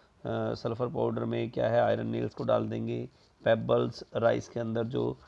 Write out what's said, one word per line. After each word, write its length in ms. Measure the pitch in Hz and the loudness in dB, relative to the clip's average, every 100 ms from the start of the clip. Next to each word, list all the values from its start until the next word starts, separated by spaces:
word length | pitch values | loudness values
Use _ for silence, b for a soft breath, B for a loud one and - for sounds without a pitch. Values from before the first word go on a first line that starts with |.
| b _ 117 | b _ -6
अ, 260 | 113 120 | -4 -2
सल्फर 340 | 117 117 113 123 | -4 -4 -2 -4
पाउडर 380 | 117 117 117 117 | 0 0 0 -2
में 260 | 117 117 | -2 -2
क्या 180 | 123 117 | 0 2
है, 120 | 117 | 4
आयरन 260 | 113 113 113 | 4 2 0
नेल्स 260 | 117 117 | -2 -4
को 100 | - | -4
डाल 260 | 120 113 110 | 0 0 0
देंगे। 400 | 113 113 120 120 b b _ 117 | -4 -4 -4 -8 b b _ 2
पेबल्स, 580 | 113 117 120 123 - - 113 | 2 4 2 2 -4 -8 2
राइस 340 | 117 120 - | 2 2 -2
के 100 | 117 | -6
अंदर 240 | 113 113 | -4 -2
जो 340 | 117 123 120 127 | -2 -2 -2 -4